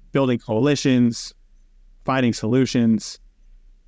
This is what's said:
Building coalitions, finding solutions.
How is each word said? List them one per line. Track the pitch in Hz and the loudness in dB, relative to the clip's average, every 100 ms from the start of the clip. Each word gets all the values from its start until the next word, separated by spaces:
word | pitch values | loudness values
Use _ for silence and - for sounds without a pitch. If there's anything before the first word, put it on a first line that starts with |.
| - | -6
Building | 143 135 117 | -2 0 -2
coalitions, | - 110 135 143 143 127 120 117 - - _ - _ _ - - | -2 0 0 0 2 2 2 0 -10 -18 _ -20 _ _ -20 -12
finding | - 135 123 | -4 -2 0
solutions. | 107 107 123 127 127 117 110 - - - _ - - - - | -2 0 0 0 2 2 0 -4 -16 -20 _ -20 -20 -20 -20